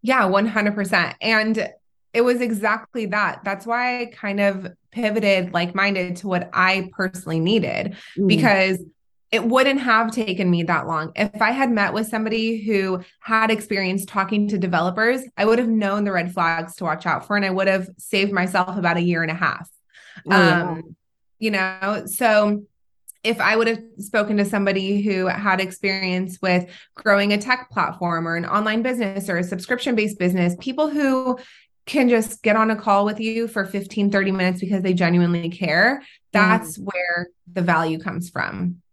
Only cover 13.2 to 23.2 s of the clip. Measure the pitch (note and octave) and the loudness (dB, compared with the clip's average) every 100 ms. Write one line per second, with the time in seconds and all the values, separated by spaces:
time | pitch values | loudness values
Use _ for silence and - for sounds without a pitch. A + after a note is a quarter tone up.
13.2 | - A3 A3 A3 G#3+ G3 F#3+ F#3+ G3 G3+ | -2 0 2 0 -2 -2 0 -2 -4 -4
14.2 | F#3+ G#3+ G#3 G3 F3 F3 F3+ F#3 A3+ B3+ | -2 0 0 0 0 0 0 0 0 0
15.2 | C4 - G#3 A#3 A#3+ A3 G3+ G3+ G3+ F#3 | -4 0 2 4 2 2 0 0 0 0
16.2 | E3+ F3+ E3+ E3 E3+ - E3+ D#3+ F3 D#3 | -2 0 0 0 -6 -6 -4 -4 -2 -4
17.2 | - G3+ G3 F#3 F#3+ F#3+ F#3 - - G3 | -2 -2 0 0 2 0 -2 -12 -4 0
18.2 | G3 G3 F3+ F#3 F#3 G3 F3 E3+ F3 E3 | 0 0 0 0 0 0 0 2 2 0
19.2 | E3 E3 E3 - - _ _ - - - | -2 -2 -2 -4 -12 _ _ -20 -20 -18
20.2 | - F#3+ F3+ F3 F3 E3 - E3 _ _ | 2 6 6 4 0 -6 -10 -18 _ _
21.2 | _ _ A3 G3+ F#3+ F#3 F#3+ G#3 F3+ - | _ _ -2 0 -2 -2 -2 -4 -6 0
22.2 | A#3+ G#3+ G#3 G#3 G#3 _ _ _ _ - | 4 4 4 0 -6 _ _ _ _ -8